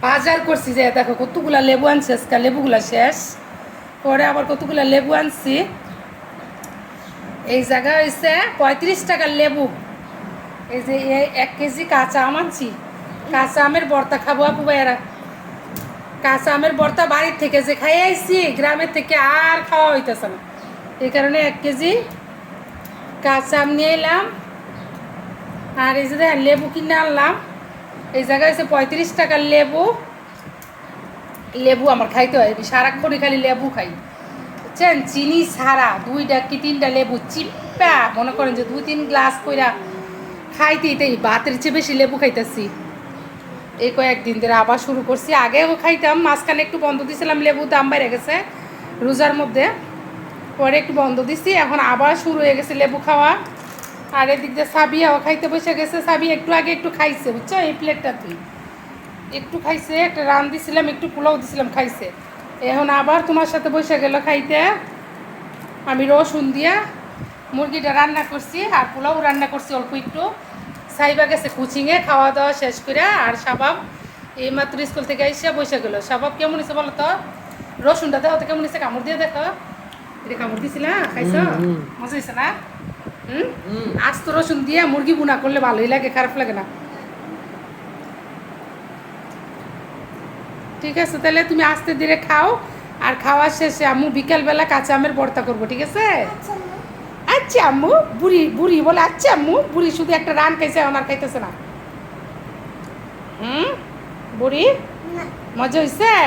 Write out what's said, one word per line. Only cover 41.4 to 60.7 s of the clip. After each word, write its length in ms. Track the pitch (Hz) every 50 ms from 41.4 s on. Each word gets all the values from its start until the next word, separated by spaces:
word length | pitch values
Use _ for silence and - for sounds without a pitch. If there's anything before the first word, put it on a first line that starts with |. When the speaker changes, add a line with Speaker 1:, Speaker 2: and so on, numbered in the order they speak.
| - 302 254 247
Speaker 1:
চেয়ে 140 | - 311 262
বেশি 160 | 320 - - 285 262
লেবু 140 | 269 254 269 285
খাইতেছি 420 | 294 262 - 233 226 226 - 226 208 196 - - - - - - - - - - - - - - - - - - - - - - 233
এই 60 | 247 240
কয়েকদিন 380 | 262 262 262 254 247 - 233 226 220
ধরে। 140 | 220 233 233 226 220
আবার 160 | 220 240 240 -
শুরু 160 | - 269 262 247 -
করছি, 200 | 254 262 - - 311 277 247
আগেও 240 | 233 233 285 320 320 330 320 -
খাইতাম, 340 | 302 330 320 - 302 302 330 339
মাঝখানে 340 | 311 294 294 - - 302 294 311
একটু 120 | 302 - 330 302
বন্ধ 140 | 285 277 269 285 269
দিছিলাম, 280 | - - 339 320 311 294 294
লেবু 160 | 302 285 277 302 262 311
দাম 120 | 285 269 269
বেড়ে 160 | 294 285 269 233 240
গেছে 220 | 240 - - 302 359 392 - - - - - - - - - - - 240
রোজার 280 | 254 269 247 294 294 285 294
মধ্যে, 240 | 294 247 214 262 277 403 466 453 - - - - - - - - - - - - - - - -
পরে 160 | 277 269 269 302
একটু 120 | 277 - 285 285
বন্ধ 160 | 277 269 254 247 254 240
দিছি, 220 | 311 311 - 370 392 349 302
এখন 160 | 262 294 285 262 247
আবার 220 | 247 240 277 294 320 - -
শুরু 140 | 330 320 302 294
হয়ে 120 | 285 277 262
গেছে 140 | 294 - 311 277
লেবু 160 | 277 262 262 277 -
খাওয়া। 240 | 302 302 285 294 302 320 320 - - - - - - - - - - - - - - -
আর 80 | 269 262 262 285
এদিক 180 | 269 247 277 247
দিয়ে 120 | 294 302 285 -
সাবিয়াও 400 | 311 302 277 277 311 330 311 285 285 285
খাইতে 220 | 294 320 302 - 311 311
বসে 180 | 330 330 339 330 285
গেছে। 180 | 311 302 - 339 -
সাবিয়া 260 | 339 330 302 320 330 320
একটু 140 | 285 - - 339 330
আগে 120 | 311 320 339
একটু 120 | - - 339 339
খাইছে, 300 | - 302 302 285 - - 262 226
বুঝছো? 200 | 233 - - 381 381 349
এই 60 | 311 302 -
প্লেটটা 320 | 311 302 294 294 - 262 240 -
তুই 140 | - 185 170 170 - - - - - - - - - - - - - - - - - - - 277
একটু 160 | - - - 339 339
খাইছে, 280 | 381 320 311 - - 320 320 349
একটা 140 | 339 339 311 294 277
রান 120 | 285 285 285 285 277
দিছিলাম, 320 | 311 - -